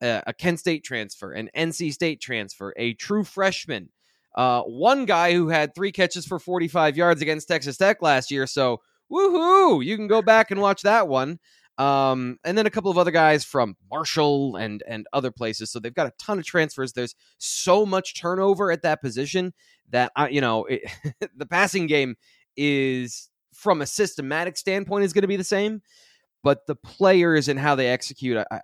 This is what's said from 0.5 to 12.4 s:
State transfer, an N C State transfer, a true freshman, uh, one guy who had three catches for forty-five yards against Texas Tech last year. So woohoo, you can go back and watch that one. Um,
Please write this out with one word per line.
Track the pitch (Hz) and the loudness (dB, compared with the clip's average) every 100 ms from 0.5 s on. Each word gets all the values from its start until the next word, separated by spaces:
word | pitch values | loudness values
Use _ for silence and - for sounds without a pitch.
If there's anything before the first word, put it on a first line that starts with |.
| 170 | -2
State | 180 160 | -2 -4
transfer, | - 123 101 - 95 | -6 -8 -8 -12 -12
an | 76 110 | -10 -8
N | - 165 | -4 -4
C | 156 165 | -4 -6
State | 139 170 151 | -4 -4 -4
transfer, | - 117 98 - 98 - | -8 -8 -8 -10 -12 -6
a | 120 | -6
true | 113 - 208 | -6 -4 -2
freshman, | 190 - 190 - 165 113 80 _ _ _ _ | -2 -2 -2 -2 -6 -10 -12 _ _ _ _
uh, | - 127 123 | -2 0 0
one | - 120 202 277 | -2 0 2 2
guy | 233 175 175 | 2 2 4
who | 175 160 | 2 2
had | 165 147 170 | 0 0 -4
three | 196 | -6
catches | 190 180 180 143 | 0 -2 -2 -10
for | 180 | -10
forty-five | - 180 165 170 151 143 | -6 -4 -2 2 2 2
yards | 175 160 | 2 2
against | 151 156 - | 0 -4 -2
Texas | 160 135 131 | -4 -4 0
Tech | 190 214 | 2 2
last | 165 135 - | 2 2 0
year. | 139 131 | -4 -2
So | - 131 117 _ _ - | 0 0 -2 _ _ -8
woohoo, | 330 392 349 339 381 359 170 | 0 2 2 6 6 6 4
you | 131 214 | 0 -4
can | 208 | 0
go | 220 | 2
back | 202 220 220 | 6 4 4
and | 196 | 2
watch | 202 196 | 0 2
that | 202 214 175 | 2 2 2
one. | 131 131 170 _ _ _ - | 0 -2 -6 _ _ _ -2
Um, | 139 139 135 127 123 123 | 2 2 2 0 -4 -8